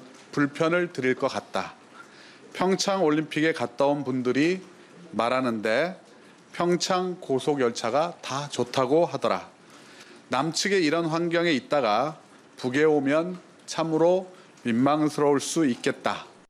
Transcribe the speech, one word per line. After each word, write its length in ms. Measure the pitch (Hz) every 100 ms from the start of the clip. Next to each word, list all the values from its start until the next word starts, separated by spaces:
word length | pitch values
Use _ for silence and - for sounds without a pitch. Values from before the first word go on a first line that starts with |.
| - - -
불편을 600 | - 143 - 160 175 175
드릴 220 | 156 127
것 140 | 123 135
같다. 460 | 104 - 98 - - - - - - - - -
평창 500 | - 185 185 - 196
올림픽에 480 | 160 151 151 156 160
갔다 340 | 156 120 - 139
온 160 | 147
분들이 580 | 131 131 123 123 160 185 - - - - -
말하는데 840 | 104 117 127 131 113 110 117 170 185 - - - - -
평창 680 | - 175 175 - 185 185 180
고속 400 | - 131 156 143
열차가 560 | 120 117 117 131 170 -
다 280 | - 135 147
좋다고 560 | - 120 - 127 156 170
하더라. 420 | 135 113 95 - - - - - - - - -
남측의 540 | 127 156 147 202 196
이런 200 | 151 160
환경에 480 | 170 160 170 170 175
있다가 680 | 135 - 147 117 104 143 160 - - - -
북에 260 | 127 135
오면 560 | 156 151 135 151 175 180 - - -
참으로 600 | - 165 156 170 185 185 - - -
민망스러울 760 | 123 113 135 151 151 147 147 139
수 280 | - 170 151
있겠다. 600 | 120 139 - 110 101 - - _